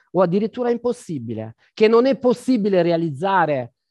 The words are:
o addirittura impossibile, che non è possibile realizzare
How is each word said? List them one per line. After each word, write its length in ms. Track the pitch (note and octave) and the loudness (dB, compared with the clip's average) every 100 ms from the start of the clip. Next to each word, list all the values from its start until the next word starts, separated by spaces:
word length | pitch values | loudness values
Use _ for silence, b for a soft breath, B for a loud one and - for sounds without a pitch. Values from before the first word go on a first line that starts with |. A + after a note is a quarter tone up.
| b | b
o 100 | F3 | 0
addirittura 480 | F#3 F#3+ A3 B3 A#3+ | 0 0 -2 -4 -4
impossibile, 840 | A#3+ A#3+ A#3 - D3+ A2+ A2 A2 - _ | -2 -4 -8 -8 -10 -10 -10 -12 -16 _
che 140 | - G#3+ | 0 4
non 180 | A3+ C4 | 4 4
è 100 | C4 | 2
possibile 640 | B3 A#3 - B3+ G3+ F#3 | 0 0 0 0 2 2
realizzare 920 | E3+ E3 E3 C3+ F#3+ F#3+ D#3+ C#3 A#2+ _ _ | 2 0 -2 -4 -2 0 2 -2 -6 _ _